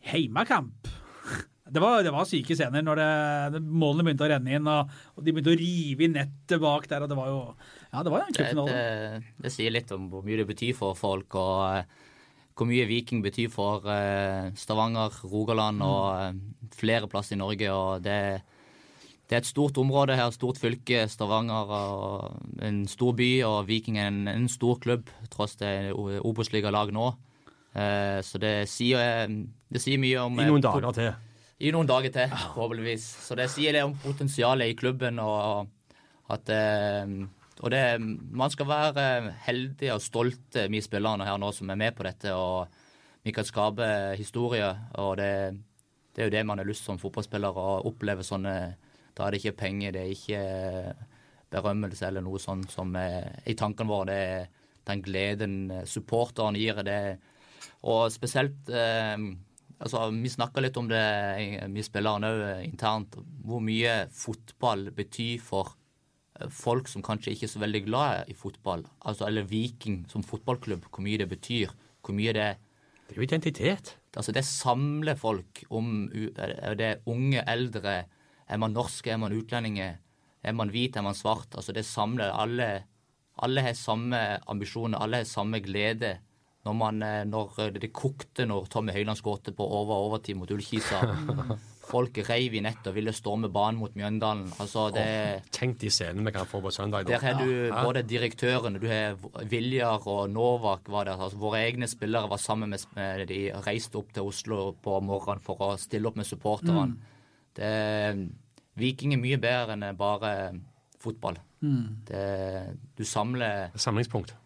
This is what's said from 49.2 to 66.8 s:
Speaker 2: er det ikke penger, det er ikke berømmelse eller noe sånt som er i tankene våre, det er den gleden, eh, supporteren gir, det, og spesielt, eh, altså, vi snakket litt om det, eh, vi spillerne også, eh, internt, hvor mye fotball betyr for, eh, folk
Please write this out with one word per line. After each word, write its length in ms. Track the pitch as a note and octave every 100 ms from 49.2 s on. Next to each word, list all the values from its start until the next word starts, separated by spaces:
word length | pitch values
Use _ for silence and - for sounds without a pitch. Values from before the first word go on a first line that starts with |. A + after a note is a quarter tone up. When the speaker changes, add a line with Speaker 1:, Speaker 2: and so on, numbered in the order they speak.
| G2+
Speaker 2:
er 80 |
det 60 | G2+
ikke 160 | G#2+ -
penger, 340 | G2 G2 G2+
det 120 | F#2
er 100 | F#2
ikke 300 | G2 - G#2 G2 F#2+ F#2 F#2 F#2 - - - - _ _
berømmelse 560 | F#2+ G2+ G2+ G#2 F#2+ F#2
eller 160 | F#2+
noe 160 | F#2 F#2+
sånt 320 | - F#2+ F#2+
som 240 | - F#2 F2+
er 360 | F2+ F2+ F2 - -
i 60 | A2+
tankene 320 | G#2+ G#2 A2
våre, 160 | G#2 F#2+
det 140 | G2
er 240 | F#2+ F#2 F2+ _ _ _ -
den 160 | G2+
gleden, 560 | G2 F#2+ G2+ G#2 G#2+ F#2+ F#2+
eh, 100 | F#2
supporteren 720 | F#2 - - A#2 A#2+ - G#2+ G2+
gir, 220 | A2 G#2 G2
det, 320 | G#2 G2+ F#2 _ _ - - - -
og 240 | - A2+ A2+
spesielt, 600 | A2+ B2 C#3 C#3 C#3+ -
eh, 480 | A#2+ A#2 A2+ A2 G#2+ G#2 F2+ G2 - _ -
altså, 260 | - A#2+ A2+
vi 200 | A2+ B2
snakket 340 | A#2+ A#2+ -
litt 140 | C3 B2+
om 100 | A#2
det, 140 | A2+
eh, 640 | G#2+ G#2 G2+ G2 G#2 G2+ G2
vi 160 | G2+
spillerne 480 | G#2 G#2 G#2+ G#2 G#2+
også, 160 | A2+ G2+
eh, 80 | F#2+ F#2+
internt, 520 | - A2+ A2 G#2 G#2+ B2+ C#3+
hvor 160 | G#2 A#2+
mye 460 | A2 A2 A#2 A2+ F#2+
fotball 800 | - - G#2+ - - B2 G#2 G2
betyr 500 | - G2 - A#2 A#2
for, 340 | - G2 F#2+ - _ _ _ _ _ -
eh, 120 | -
folk 400 | - - B2